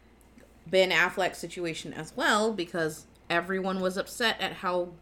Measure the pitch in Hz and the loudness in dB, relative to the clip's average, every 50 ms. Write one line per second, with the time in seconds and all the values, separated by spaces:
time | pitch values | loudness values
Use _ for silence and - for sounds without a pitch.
0 | _ - - _ - - - - - - - - - 165 175 185 185 185 175 160 | _ -20 -20 _ -20 -20 -20 -20 -20 -20 -20 -20 -8 2 4 6 6 6 6 4
1 | 175 185 185 202 185 165 - - - 170 - 185 175 165 156 - - 160 - - | 4 4 2 0 0 0 -2 -4 -10 -10 -8 -6 -4 -4 -4 -6 -10 -10 -10 -10
2 | 156 160 - 240 311 302 233 208 214 226 220 190 170 - - 170 160 156 156 - | -10 -10 -4 0 2 4 4 4 4 2 0 -2 -6 -4 -2 -2 -2 -2 -4 -6
3 | - - - - - - 170 170 175 180 190 190 180 190 190 190 185 185 185 202 | -14 -20 -20 -20 -4 0 0 0 0 0 -2 -2 0 -2 -2 0 0 0 0 -2
4 | - - - - 247 220 - - 190 - 160 - - 185 180 180 175 175 170 - | -6 -6 -4 0 0 0 0 0 -4 -6 -6 -4 -4 -2 0 0 -2 -4 -8 -16